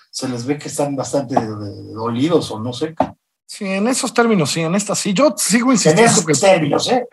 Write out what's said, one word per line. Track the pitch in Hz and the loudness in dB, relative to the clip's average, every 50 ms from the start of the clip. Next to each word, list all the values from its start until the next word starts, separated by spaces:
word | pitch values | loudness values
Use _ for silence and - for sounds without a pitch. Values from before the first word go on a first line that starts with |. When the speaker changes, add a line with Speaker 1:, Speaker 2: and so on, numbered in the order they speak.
| _ _ | _ _
Speaker 1:
se | - - 131 131 | -12 -8 -6 -6
les | 123 120 117 | -6 -6 -4
ve | 131 147 | -4 -6
que | 143 - 147 | -6 -6 -12
están | - - 147 143 143 | -6 -4 -4 -4 -2
bastante | 135 123 - - 143 131 - 135 | -6 -6 -4 -4 -4 -4 0 -2
de-, | 123 117 | -2 -2
de-, | 110 107 104 104 101 101 101 101 101 101 | -2 -8 -8 -10 -10 -12 -12 -14 -14 -10
dolidos | 110 113 117 117 117 135 165 175 147 117 - | -6 -6 -4 -2 0 0 2 2 2 0 0
o | 113 107 | -8 -8
no | 110 127 123 | -8 -8 -6
sé. | - 156 160 160 _ - - - _ _ _ _ _ _ | -6 -6 -8 -4 _ -6 -6 -6 _ _ _ _ _ _
Speaker 2:
Sí, | _ - - 214 | _ -14 -10 -6
en | 190 190 196 202 | -6 -4 -2 -2
esos | 240 262 - - 233 - | -2 -2 -2 -4 -2 0
términos, | - 233 226 220 190 147 131 | 2 2 4 4 2 0 0
sí, | - 165 165 | -2 -2 -2
en | 160 175 | 0 0
esta | 208 202 - 185 | -2 -2 -2 -4
sí. | - - 190 202 | -4 -2 -2 0
Yo | 180 269 302 302 | 2 2 2 2
sigo | - - - 185 247 233 | 0 -2 0 2 2 4
Speaker 1:
En | 262 269 | 4 2
Speaker 2:
insistiendo | 202 - 160 160 196 226 233 | 4 4 4 6 6 6 6
Speaker 1:
esos | 220 220 175 | 6 2 2
Speaker 2:
que | 156 147 | 2 0
Speaker 1:
términos, | 143 202 196 185 170 156 139 135 - - - | 4 6 6 6 6 4 0 0 0 0 0
¿eh? | 233 254 - - | 0 -2 -2 -4